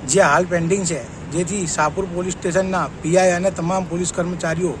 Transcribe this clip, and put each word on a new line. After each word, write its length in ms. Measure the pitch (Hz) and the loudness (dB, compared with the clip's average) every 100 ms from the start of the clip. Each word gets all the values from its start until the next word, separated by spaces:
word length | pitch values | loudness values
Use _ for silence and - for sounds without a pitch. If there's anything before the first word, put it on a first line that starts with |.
| 127 | 2
જે 140 | 180 | 4
હાલ 240 | 160 147 180 | 6 4 2
પેન્ડિંગ 400 | 170 165 196 175 | 0 2 0 0
છે, 460 | 156 117 - - | -4 -8 -12 -6
જેથી 360 | 151 175 208 170 | -4 -2 -2 -2
શાહપુર 380 | - 151 151 190 | 0 0 0 -4
પોલીસ 280 | 175 185 | -4 -4
સ્ટેશનના 560 | 180 185 175 190 185 143 - | -4 0 0 0 -2 -2 -4
પી 160 | 160 180 | 2 4
આઈ 140 | 185 | 6
અને 200 | 175 190 | 4 0
તમામ 320 | 180 170 190 | -2 -2 -2
પોલીસ 280 | 175 170 175 | -2 -4 -2
કર્મચારીઓ 640 | - 170 170 165 160 180 107 | -2 -4 -2 -4 0 -2 -4